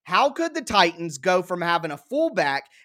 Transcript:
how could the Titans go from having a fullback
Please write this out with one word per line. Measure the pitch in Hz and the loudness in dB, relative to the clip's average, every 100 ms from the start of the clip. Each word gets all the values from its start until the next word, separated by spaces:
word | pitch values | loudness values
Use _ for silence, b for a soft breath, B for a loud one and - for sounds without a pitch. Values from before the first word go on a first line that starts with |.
how | - 190 269 | -2 2 2
could | 269 330 | 0 -4
the | 311 | -4
Titans | 240 208 175 170 170 135 | 0 4 4 2 -10 -6
go | 185 185 | 0 0
from | 185 180 | 0 -4
having | 170 170 160 | 0 -2 -2
a | 143 | -10
fullback | - 277 320 202 147 139 - b | -6 -2 0 0 0 -2 -6 b